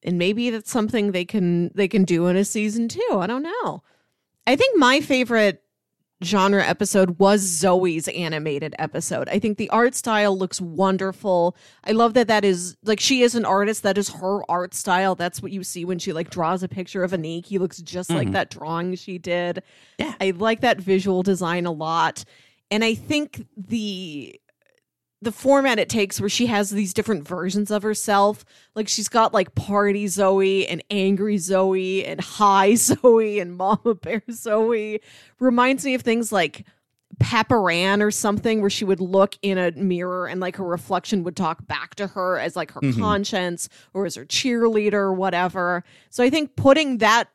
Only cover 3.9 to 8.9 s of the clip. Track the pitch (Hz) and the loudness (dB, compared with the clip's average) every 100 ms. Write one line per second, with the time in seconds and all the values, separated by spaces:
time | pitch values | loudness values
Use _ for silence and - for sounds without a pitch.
3.9 | _ _ _ _ _ - 262 523 440 254 | _ _ _ _ _ 0 2 4 4 4
4.9 | 269 285 262 240 233 208 180 _ _ _ | 4 2 0 2 2 2 0 _ _ _
5.9 | _ _ _ 175 202 190 202 - 175 202 | _ _ _ -2 2 4 4 2 0 0
6.9 | 202 185 170 196 208 190 170 185 180 185 | 2 2 4 4 4 2 0 2 4 2
7.9 | 160 156 - 170 156 156 143 156 - - | -2 -6 -6 -6 -4 -4 -4 -6 -8 -8